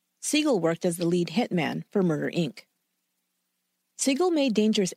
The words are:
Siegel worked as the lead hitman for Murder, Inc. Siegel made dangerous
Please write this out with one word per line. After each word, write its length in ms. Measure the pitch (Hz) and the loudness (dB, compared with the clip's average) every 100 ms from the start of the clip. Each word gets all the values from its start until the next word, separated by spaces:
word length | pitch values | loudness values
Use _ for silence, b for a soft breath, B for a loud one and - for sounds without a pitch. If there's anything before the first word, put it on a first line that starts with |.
| _ _ | _ _
Siegel 400 | - 294 302 220 | -4 0 2 2
worked 240 | 165 170 | 0 0
as 140 | 185 170 | -2 -2
the 80 | 170 | 0
lead 220 | 180 170 | 0 0
hitman 560 | 160 - 175 135 - - | -2 -2 0 -2 -4 -4
for 120 | 208 | 0
Murder, 280 | 180 147 143 - | 0 0 -2 -2
Inc. 280 | 156 - - _ _ _ _ _ _ _ _ _ _ _ _ - | -4 -6 -20 _ _ _ _ _ _ _ _ _ _ _ _ -6
Siegel 320 | - 277 370 | -2 0 2
made 220 | 320 277 | 2 2
dangerous 400 | 214 214 214 185 | 2 2 2 0